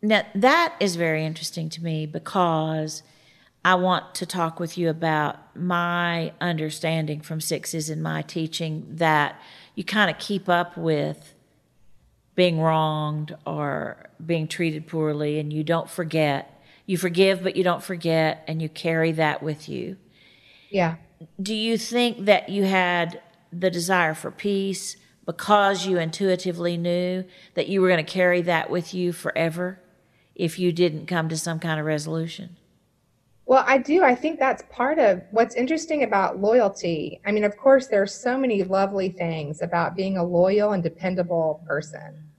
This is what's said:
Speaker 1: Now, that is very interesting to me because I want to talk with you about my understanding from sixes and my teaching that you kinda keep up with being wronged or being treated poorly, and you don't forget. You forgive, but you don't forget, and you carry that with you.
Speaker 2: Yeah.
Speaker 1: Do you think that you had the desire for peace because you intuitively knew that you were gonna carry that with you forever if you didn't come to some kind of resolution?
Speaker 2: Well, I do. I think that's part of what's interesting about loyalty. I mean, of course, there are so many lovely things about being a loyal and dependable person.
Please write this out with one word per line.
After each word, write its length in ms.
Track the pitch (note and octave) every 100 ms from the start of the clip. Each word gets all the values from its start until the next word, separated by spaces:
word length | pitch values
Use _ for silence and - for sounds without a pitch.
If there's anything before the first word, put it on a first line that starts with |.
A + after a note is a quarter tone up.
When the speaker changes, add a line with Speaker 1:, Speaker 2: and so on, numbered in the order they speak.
Speaker 1:
Now, 200 | G#3+ G#3+ -
that 400 | G3 B3 D#4 E4+ -
is 160 | G3+ E3+
very 280 | E3 D#3 D#3
interesting 420 | D#3+ D#3+ - D#3+
to 120 | E3
me 220 | E3 D#3 D#3
because 960 | D3+ - G3+ F3 D#3+ D#3+ D#3+ D#3 D#3 _ _ _ _ _ _
I 100 | F3+
want 400 | F#3 F#3 F3+ - -
to 100 | F3+
talk 320 | F#3 E3 D#3+
with 200 | E3+ F3+
you 100 | E3+
about 480 | D#3+ E3 D#3 D3 - -
my 800 | - F3+ F3 F3 F3 F3 E3+ E3 -
understanding 800 | F3 E3 D#3 D3+ E3 D#3+ D#3 D3+
from 200 | D3+ D#3+
sixes 480 | D#3 D#3 - E3+ D3+
and 120 | D#3
my 200 | D#3+ D#3+
teaching 640 | D3+ - D#3+ - E3 D#3 -
that 500 | D#3+ E3 D3+ C#3+ - - - -
you 100 | -
kinda 300 | F3+ G#3 G3
keep 340 | D#3 - G3+ -
up 280 | F3 F3 -
with 560 | E3 D3+ D3+ D#3 - _ _ _ _ _ - - _ _ _
being 260 | - F3+ D#3+
wronged 760 | D#3+ D#3+ D#3 D#3 D3+ D3+ D3+ D#3+ -
or 600 | D3+ D3 C#3 - - - _
being 240 | D#3+ E3+ D#3
treated 380 | - E3+ D3+ D#3+
poorly, 520 | E3 D#3 D3 D3+ D3+
and 140 | D3+
you 100 | D3+
don't 260 | D#3 E3 -
forget. 720 | - E3 D#3 D3+ C#3 - - _ _ -
You 100 | F3+
forgive, 460 | F3+ E3+ F#3+ F#3+
but 140 | F3+ -
you 80 |
don't 180 | F3+ F3
forget, 600 | - F3+ E3 D#3+ D#3+ - -
and 140 | D#3+
you 60 | D#3
carry 420 | - F3 E3 D#3+
that 300 | D#3+ D#3 D3
with 260 | D3+ D3 -
you. 280 | C#3 - F#3+ _ _ _ _ _ - _
Speaker 2:
Yeah. 260 | G3 E3+ E3 - _ D#3+ -
Speaker 1:
Do 120 | F#3+
you 220 | A3 A3 A3+
think 480 | A3+ A#3+ A#3+ A3+
that 240 | G3 F#3+ -
you 160 | G3+
had 560 | F#3+ F#3+ F3+ F3 E3+ - _ _ _
the 180 | F3 F#3
desire 440 | F3 E3+ F#3+ E3
for 160 | D#3 -
peace 680 | - G#3 G3 G3 F#3 - - _ _ -
because 600 | E3 - G#3 G3+ G3 F#3
you 120 | F3+
intuitively 800 | E3 - G3 F3+ F#3 E3+ F3 E3+
knew 460 | F3 F3 F3+ F#3 F#3 - -
that 140 | - D#3
you 140 | G3
were 60 | F#3
gonna 140 | F3
carry 360 | D#3 F#3+ F3+ F3+
that 280 | F3 E3 -
with 240 | F3 E3
you 180 | F#3 F3
forever 680 | E3+ - - E3 E3 F3+ F#3+ _ _ _ _ _
if 240 | - E3+ E3
you 140 | F3+
didn't 340 | E3 F3 D#3 D#3
come 220 | F3+ D#3+
to 80 | D#3+
some 220 | E3+ D#3+
kind 200 | E3 D#3
of 40 | D3+
resolution? 680 | D#3 D#3 D#3+ E3 - F3+ F3 _ _ _ _ _ _ _ _
Speaker 2:
Well, 200 | - C4 -
I 120 | C4+
do. 260 | C4 D#4+
I 100 | E4
think 240 | B3 D4+ E4
that's 240 | C4 A#3+ -
part 280 | - B3 D#4+
of 220 | A#3 F3+ -
what's 240 | G#3 A#3 -
interesting 480 | B3+ D#4 - D4+
about 360 | B3 D4 - -
loyalty. 800 | G3+ B3 G#3 G3 F3 D#3+ C#3+ - -
I 60 |
mean, 100 | G#3
of 120 | G#3 G#3
course, 320 | C4+ C4+ C4
there 120 | G#3
are 60 | G3
so 320 | - B3+ C4
many 240 | C4 G#3
lovely 460 | F3+ F#3+ G3 G3 F#3
things 500 | F3+ E3+ D#3+ D3 D#3
about 360 | E3+ E3+ D#3+ F3
being 200 | F#3+ F#3+
a 80 |
loyal 480 | F3 F3 F#3 G#3 G#3
and 100 | G3+
dependable 760 | E3+ - F3+ F3+ F3 E3+ D#3+ D3+ D#3+
person. 600 | C#3+ D#3+ - D#3 D3+ -